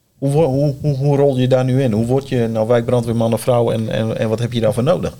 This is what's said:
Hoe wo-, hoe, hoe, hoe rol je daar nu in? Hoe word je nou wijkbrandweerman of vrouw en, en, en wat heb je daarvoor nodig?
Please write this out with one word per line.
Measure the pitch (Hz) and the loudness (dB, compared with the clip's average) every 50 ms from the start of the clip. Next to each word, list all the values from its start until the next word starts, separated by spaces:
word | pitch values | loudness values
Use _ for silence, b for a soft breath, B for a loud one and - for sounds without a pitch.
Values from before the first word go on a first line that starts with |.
| _ _ _ _ | _ _ _ _
Hoe | 135 139 | -4 -2
wo-, | 143 151 156 135 | 0 2 0 2
hoe, | 131 139 143 151 131 - | 0 0 0 0 -2 -2
hoe, | - 151 143 | -2 -2 -2
hoe | 131 139 147 143 | 0 0 2 2
rol | 139 143 143 135 127 | 4 4 2 2 2
je | 127 123 | 2 2
daar | 131 127 127 | 2 2 2
nu | 131 127 131 139 | 2 0 2 2
in? | 123 104 | 2 0
Hoe | 104 113 | 0 0
word | 117 127 139 135 - | 0 0 -2 -2 -2
je | 135 123 117 113 | -2 -2 -2 0
nou | 113 110 110 | 0 -2 0
wijkbrandweerman | 110 123 120 120 123 127 123 117 117 113 117 113 117 113 | 2 2 2 2 2 0 0 0 0 -2 0 0 0 0
of | 110 | -2
vrouw | - - 123 117 120 117 113 | 0 0 2 2 2 0 0
en, | 113 110 110 | -2 -4 -4
en, | - - 113 110 - - | -4 -4 -4 -4 -4 -4
en | 113 110 | -2 -2
wat | 110 113 | -2 -2
heb | 120 113 120 | -2 -4 -2
je | 120 | 0
daarvoor | 110 107 - - - | 0 0 0 0 0
nodig? | 147 185 165 - - - | 0 0 0 -2 -6 -8